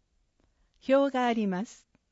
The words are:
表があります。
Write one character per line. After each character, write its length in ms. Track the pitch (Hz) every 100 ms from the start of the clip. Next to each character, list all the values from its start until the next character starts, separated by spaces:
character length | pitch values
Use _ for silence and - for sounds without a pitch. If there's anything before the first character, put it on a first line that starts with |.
| _ _ _ _ _ _ _ _ -
表 240 | 269 277
が 140 | 262 247
あ 80 |
り 140 | 226 208
ま 180 | 180 226
す。 220 | - _ _ _